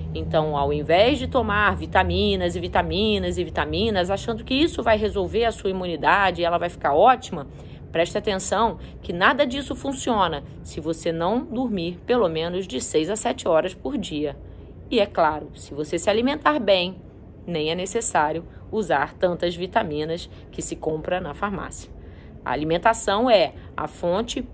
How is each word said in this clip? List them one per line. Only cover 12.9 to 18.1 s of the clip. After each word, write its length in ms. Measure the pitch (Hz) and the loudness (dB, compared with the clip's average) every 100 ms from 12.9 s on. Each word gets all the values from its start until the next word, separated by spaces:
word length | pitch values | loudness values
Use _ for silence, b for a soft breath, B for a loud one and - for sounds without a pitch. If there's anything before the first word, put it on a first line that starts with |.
| 156 156 | 0 0
a 60 | 220 | 0
sete 320 | 233 - - | -2 -2 2
horas 260 | 160 175 - | 2 2 -4
por 220 | 262 277 | -6 -4
dia. 380 | 190 151 147 135 B B B B - | -4 -4 -4 -6 B B B B -2
E 100 | 240 | 2
é 60 | 202 | 2
claro, 440 | - 156 151 151 | 4 4 2 -6
se 220 | - - 143 | -14 -12 -8
você 220 | 151 170 | -4 -2
se 100 | 214 | 2
alimentar 500 | 208 247 294 - 302 | 2 2 2 2 2
bem, 360 | 202 190 180 - - - - - - | 4 4 2 -6 -16 -20 -20 -16 -6
nem 240 | 165 156 | -2 -2
é 60 | 175 | -2
necessário 720 | 185 233 - | -2 -2 0